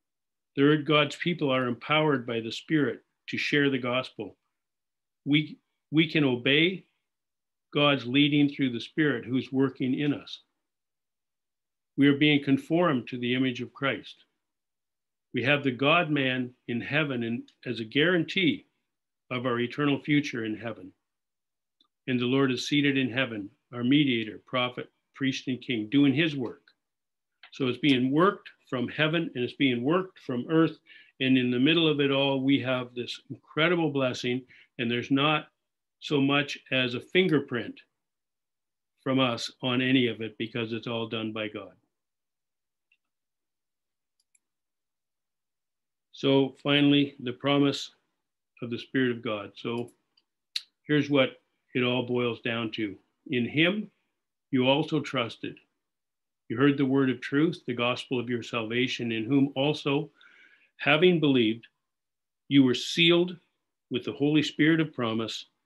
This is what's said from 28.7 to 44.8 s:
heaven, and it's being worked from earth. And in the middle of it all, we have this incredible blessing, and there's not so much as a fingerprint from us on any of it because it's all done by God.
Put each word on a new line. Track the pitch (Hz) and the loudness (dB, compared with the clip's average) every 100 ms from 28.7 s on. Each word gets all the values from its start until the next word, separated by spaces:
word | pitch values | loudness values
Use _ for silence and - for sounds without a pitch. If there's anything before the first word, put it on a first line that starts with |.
| 127 120 | -6 -4
heaven, | - 156 170 160 127 | -2 0 0 -4 -4
and | |
it's | 120 | -6
being | - 135 120 | 0 0 0
worked | 127 180 185 - | 0 0 -2 -10
from | - 123 123 | -8 -6 0
earth. | 160 160 - _ - _ - | 2 2 0 _ -20 _ -4
And | 131 131 | 2 4
in | 123 | 4
the | 123 | 2
middle | 139 165 156 | 4 4 2
of | 143 | 2
it | 143 | 2
all, | 135 139 135 | 2 0 0
we | 135 135 | 2 2
have | 123 127 120 123 | 0 -4 -4 -10
this | 117 - - | -10 -12 -14
incredible | 127 _ - 165 175 156 | -16 _ -2 0 2 0
blessing, | 139 127 120 127 123 - - _ - | 0 -2 -2 -4 -4 -6 -20 _ -6
and | 120 | -4
there's | 120 113 | -2 0
not | 135 147 151 - _ _ _ _ _ | 2 2 0 -4 _ _ _ _ _
so | - 147 | -2 0
much | 139 143 143 - - | 2 2 0 -6 -4
as | 131 123 120 | -2 -2 -4
a | |
fingerprint | - 180 185 151 - 120 101 - _ _ _ _ _ _ _ _ _ _ _ _ | -2 2 4 2 0 -6 -6 -12 _ _ _ _ _ _ _ _ _ _ _ _
from | 135 131 | -2 0
us | 127 117 - - | 0 -2 -8 -8
on | 127 123 | -4 -2
any | 131 131 120 | 2 2 2
of | 107 | -2
it | 110 - | -10 -8
because | 110 120 110 | -8 -6 -6
it's | 113 123 | -6 -6
all | 117 113 | -6 -6
done | 113 110 | -6 -6
by | 110 107 | -6 -8
God. | 107 95 - _ _ _ _ _ _ _ _ _ _ _ _ _ _ _ _ _ _ _ _ _ _ _ _ _ _ _ _ _ _ | -10 -14 -20 _ _ _ _ _ _ _ _ _ _ _ _ _ _ _ _ _ _ _ _ _ _ _ _ _ _ _ _ _ _